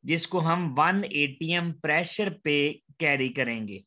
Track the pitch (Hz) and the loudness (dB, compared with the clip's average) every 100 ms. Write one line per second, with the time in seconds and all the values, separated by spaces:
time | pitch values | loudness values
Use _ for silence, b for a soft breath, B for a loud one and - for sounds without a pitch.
0 | 127 160 - 185 165 170 175 131 160 190 | 0 0 0 0 2 2 0 2 4 4
1 | 202 147 143 135 160 175 170 160 156 151 | 0 -2 -2 -2 -2 -2 -2 -4 0 0
2 | 170 - 202 156 - 147 143 - _ - | 0 -2 -4 -2 0 2 2 -2 _ -4
3 | 156 143 131 127 123 117 107 101 | 0 0 0 -2 -4 -4 -8 -10